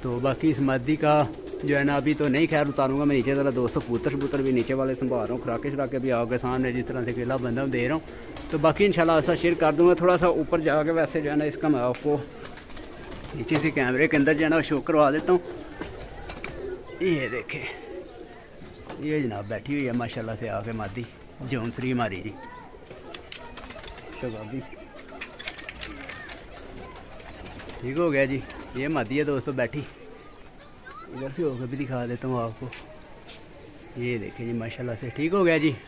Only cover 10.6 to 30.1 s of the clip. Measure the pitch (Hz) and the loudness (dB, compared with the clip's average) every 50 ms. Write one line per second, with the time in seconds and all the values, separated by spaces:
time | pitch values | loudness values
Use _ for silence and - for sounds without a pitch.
10.6 | 156 160 139 156 151 156 170 165 160 139 - 165 151 147 147 147 151 151 143 - | 4 4 4 4 4 4 4 4 2 2 2 0 0 2 2 2 2 2 -2 0
11.6 | - 156 151 131 120 127 123 - - 151 147 139 - - - - - - - - | 2 4 4 4 4 2 0 2 2 2 2 2 0 -6 -12 -14 -14 -12 -14 -14
12.6 | - - - - - - - - - - - - - - - 143 113 - 165 151 | -14 -14 -12 -12 -12 -12 -14 -14 -14 -12 -12 -12 -12 -10 -6 -6 -2 2 2 2
13.6 | 143 160 139 151 135 123 127 127 151 156 - 151 139 143 156 147 160 156 156 165 | 2 2 2 2 2 2 4 4 4 4 6 4 6 6 6 4 4 4 4 4
14.6 | 147 - 156 143 - - 165 156 151 139 139 156 156 - 180 175 175 - - - | 4 2 0 -2 0 4 6 8 8 8 6 2 4 4 4 4 4 0 -12 -12
15.6 | - - - - - - - - - - - - - - - - - - - - | -12 -14 -12 -12 -12 -12 -10 -12 -12 -14 -14 -14 -12 -12 -12 -10 -10 -10 -10 -8
16.6 | 135 135 127 123 - - - - 165 190 170 147 131 113 113 123 107 - - 156 | -8 -8 -8 -8 -10 -14 -6 -2 2 2 2 2 2 -2 -4 -6 -6 -6 -8 -8
17.6 | 123 - - - - - - - - - - - - - - - - - - - | -8 -8 -10 -10 -12 -12 -12 -12 -12 -12 -14 -16 -16 -16 -16 -18 -18 -18 -18 -16
18.6 | - - - - - - - - 139 151 156 151 143 123 107 101 104 104 113 104 | -16 -16 -16 -16 -14 -14 -10 -6 -4 0 0 0 0 0 -2 -4 -4 -4 -6 -6
19.6 | 104 - 143 143 139 127 117 120 120 113 - 123 113 113 110 104 117 110 101 104 | -4 -4 -2 -2 0 0 0 -2 -2 -2 -4 -6 -6 -6 -6 -6 -6 -4 -4 -4
20.6 | 98 110 113 113 107 101 98 123 120 - - - - - - - 135 127 135 127 | -4 -4 -6 -4 -6 -6 -6 -8 -10 -10 -12 -18 -20 -20 -14 -12 -6 -4 -4 -2
21.6 | 110 117 120 - 123 127 127 123 120 110 95 95 - 107 98 - - - - - | -2 -4 -4 -4 -2 0 0 0 0 0 -2 -6 -8 -10 -10 -10 -14 -14 -14 -16
22.6 | - - - - - - - - - - - - - - - - - - - - | -16 -18 -18 -18 -18 -18 -18 -16 -16 -14 -14 -14 -12 -12 -14 -14 -14 -14 -14 -14
23.6 | - - - - - - - - - - - - - 127 110 107 110 107 117 135 | -14 -14 -14 -14 -12 -14 -14 -14 -14 -14 -12 -8 -8 -8 -8 -8 -10 -8 -8 -10
24.6 | 135 - - - - - - - - - - - - - - - - - - - | -10 -10 -14 -16 -16 -18 -18 -18 -18 -16 -14 -14 -14 -14 -14 -10 -10 -10 -10 -10
25.6 | - - - - - - - - - - - - - - - - - - - - | -12 -12 -12 -10 -10 -10 -10 -12 -12 -12 -12 -14 -12 -14 -14 -16 -16 -16 -16 -16
26.6 | - - - - - - - - - - - - - - - - - - - - | -16 -14 -14 -14 -14 -14 -14 -16 -16 -16 -16 -16 -16 -16 -16 -14 -14 -14 -14 -14
27.6 | - - - - - 123 135 151 175 170 147 135 139 131 135 135 101 - - - | -14 -14 -12 -8 -6 -4 0 2 2 4 6 4 4 4 2 -2 -4 -6 -12 -12
28.6 | - - - 127 131 147 160 147 120 104 127 143 151 139 143 131 123 - 139 131 | -12 -10 -6 -4 -2 0 0 0 0 0 2 0 2 2 2 0 0 -2 0 0
29.6 | 123 117 - 151 139 - - - - - | 0 0 -2 -6 -8 -8 -12 -16 -18 -18